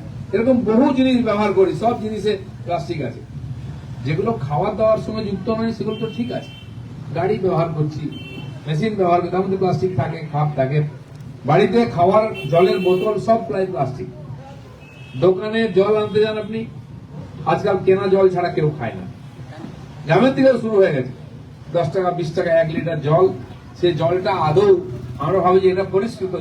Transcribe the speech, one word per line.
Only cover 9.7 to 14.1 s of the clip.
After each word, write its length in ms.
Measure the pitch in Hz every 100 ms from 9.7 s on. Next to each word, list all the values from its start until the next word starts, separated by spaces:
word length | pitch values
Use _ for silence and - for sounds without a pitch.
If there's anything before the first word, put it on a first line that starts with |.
| - 185 185
থাকে, 220 | 160 165 160
কাপ 200 | 147 147 -
থাকে, 260 | 131 151 147 - - - - - 131
বাড়িতে 400 | 165 208 233 233
খাওয়ার 640 | 165 180 208 214 - 143
জলের 300 | 165 190 190
বোতল, 400 | 180 185 214 196
সব 280 | - 226 -
প্রায় 180 | 196 185
প্লাস্টিক। 420 | 170 - - 127